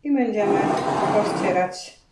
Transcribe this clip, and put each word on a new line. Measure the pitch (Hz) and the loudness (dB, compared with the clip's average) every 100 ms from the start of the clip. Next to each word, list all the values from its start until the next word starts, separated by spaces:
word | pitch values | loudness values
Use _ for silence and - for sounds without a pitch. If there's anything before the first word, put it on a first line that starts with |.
i | 294 | 0
będziemy | 277 233 208 202 - - - - - - 208 | 2 2 0 2 2 0 -2 -2 -2 0 2
rozcierać | 208 175 185 180 185 - - - _ | 0 -2 0 0 0 -4 -16 -18 _